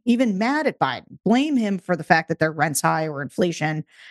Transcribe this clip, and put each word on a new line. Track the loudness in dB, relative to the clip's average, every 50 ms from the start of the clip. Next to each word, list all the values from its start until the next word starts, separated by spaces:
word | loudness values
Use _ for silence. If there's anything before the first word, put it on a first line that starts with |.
| 0
even | 0 2 2 2 0 0
mad | 0 0 0 0 0 0
at | -2 0 0
Biden, | -2 -2 -2 -6 -10 -16 -14 -4 0
blame | 2 2 2 2 2 0
him | 0 0 0 -2 -4
for | -4 -4 -4
the | -2 2
fact | 2 2 2 2
that | -2 -2 -2
their | -2 -2
rent's | 0 -2 -2 -2 -2 0
high | 0 0 0 0 -2
or | -4 -6 -8
inflation. | -10 -8 -2 -2 -2 -2 0 -2 -2 -2 -2 -4 -8 _ _ -20 -20 -20